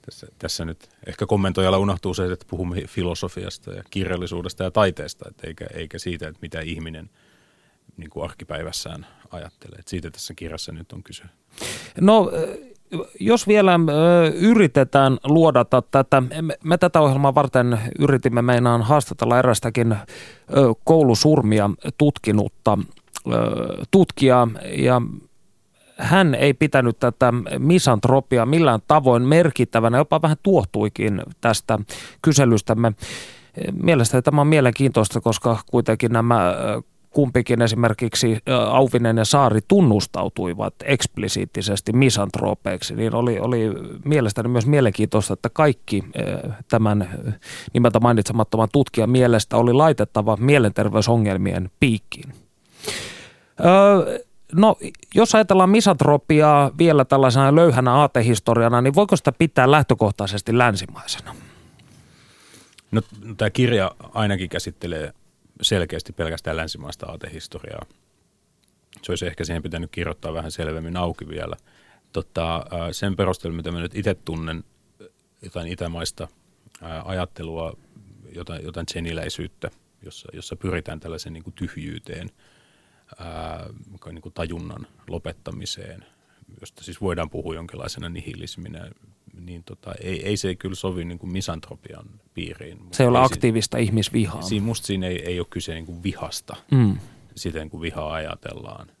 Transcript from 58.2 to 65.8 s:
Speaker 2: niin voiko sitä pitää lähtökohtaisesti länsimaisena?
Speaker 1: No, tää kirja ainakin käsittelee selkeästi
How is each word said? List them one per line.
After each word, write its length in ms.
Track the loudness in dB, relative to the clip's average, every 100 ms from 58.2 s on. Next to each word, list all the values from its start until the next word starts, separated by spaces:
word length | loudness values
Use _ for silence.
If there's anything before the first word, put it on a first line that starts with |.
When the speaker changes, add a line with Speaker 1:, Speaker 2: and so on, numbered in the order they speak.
| 2 2 2 2 2 2
Speaker 2:
niin 140 | 2
voiko 220 | 2 2 2
sitä 160 | 0
pitää 380 | 0 0 4 4
lähtökohtaisesti 880 | 4 4 2 0 -2 -6 -6 -2 2
länsimaisena? 760 | 2 0 -8 -14 -12 -12 -12 -20 -20 -20 _ _ _ -20 _ _ _ _ _ -20 _ _ _
Speaker 1:
No, 100 | -4 -4 -16 -18 -4
tää 140 | -2
kirja 400 | 2 2 2 -2 -6 -12
ainakin 340 | -4 -2 -2 -4
käsittelee 640 | -8 -10 -12 -10 -10 -10 _ _ _ _ _
selkeästi 500 | -2 -2